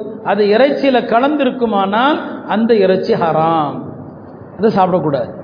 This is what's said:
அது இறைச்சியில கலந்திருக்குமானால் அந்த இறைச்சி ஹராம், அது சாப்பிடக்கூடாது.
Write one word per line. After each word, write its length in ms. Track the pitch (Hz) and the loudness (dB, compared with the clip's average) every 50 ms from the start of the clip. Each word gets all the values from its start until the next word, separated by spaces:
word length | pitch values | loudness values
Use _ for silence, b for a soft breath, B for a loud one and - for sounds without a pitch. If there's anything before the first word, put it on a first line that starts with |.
| - - - - - | -8 -10 -12 -8 -4
அது 220 | 160 202 202 208 | -2 0 2 2
இறைச்சியில 520 | 196 208 233 269 294 - - 269 277 254 233 - | 4 4 4 4 4 2 2 0 2 2 2 2
கலந்திருக்குமானால் 1120 | - 214 233 269 285 302 285 269 254 247 - 240 220 208 196 196 196 202 226 254 285 320 - - - - - - - | 0 0 2 2 2 0 0 0 0 0 -2 -2 0 0 0 0 0 0 2 2 2 0 0 -4 -8 -10 -10 -6 -4
அந்த 260 | 185 220 233 226 233 | -2 0 2 4 4
இறைச்சி 400 | 208 185 185 185 - - 226 220 | 4 4 4 2 2 0 0 0
ஹராம், 680 | 156 170 165 156 156 160 165 165 160 147 139 131 - - - - - - - - - - - - - - - - - | 0 0 0 2 2 2 2 2 0 0 -2 -4 -8 -10 -12 -14 -14 -16 -16 -16 -18 -18 -18 -18 -20 -20 -16 -6 -2
அது 100 | 196 226 | 0 2
சாப்பிடக்கூடாது. 680 | - 196 185 180 180 175 143 151 139 127 113 - - - | 4 4 2 2 2 0 0 0 -2 -2 -4 -6 -10 -14